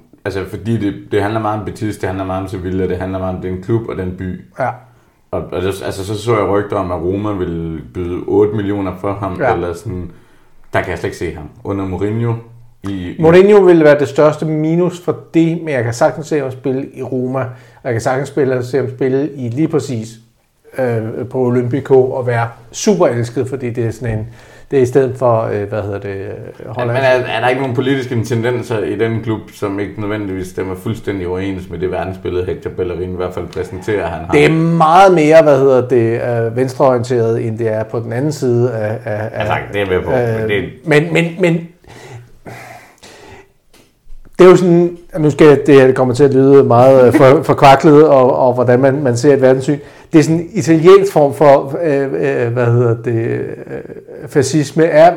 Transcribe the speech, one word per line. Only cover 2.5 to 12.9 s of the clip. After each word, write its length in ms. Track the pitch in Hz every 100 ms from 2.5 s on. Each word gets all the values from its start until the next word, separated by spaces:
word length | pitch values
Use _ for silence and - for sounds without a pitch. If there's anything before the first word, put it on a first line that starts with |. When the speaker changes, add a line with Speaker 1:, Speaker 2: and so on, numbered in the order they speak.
| 95 92 95 90
Speaker 1:
det 80 | 90
handler 200 | 92 95
meget 180 | 92 90
om 60 |
den 200 | 90 90
klub 260 | 110 113 -
og 80 | 95
den 180 | 92 90
by. 220 | 95 90 - -
Speaker 2:
Ja. 100 | 123 - - _ _ _ _
Speaker 1:
Og, 120 | 92 82
og 100 | 90
det, 200 | 92 95
altså, 220 | - 95 95
så 120 | 104
så 140 | 110 110
jeg 100 | 95
rygter 280 | 101 101 104
om, 140 | 90
at 80 | 87
Roma 300 | 87 98 107
ville 480 | 98 90 82 82 80 62
byde 280 | 92 87 90 -
otte 300 | 101 104 113
millioner 360 | 98 101 95 90
for 120 | 101
ham, 240 | 98 95 92
Speaker 2:
Ja. 140 | 131
Speaker 1:
eller 180 | 87 87
sådan... 360 | 85 107 92 87 - _ _ _ - -
Der 80 | 98
kan 100 | 92
jeg 80 | 85
slet 100 | 101
ikke 80 | -
se 180 | 87
ham. 140 | 80 73 -
Under 200 | 95 101
Mourinho... 500 | 95 90 101 113 117 117 - - - _
i 340 | 98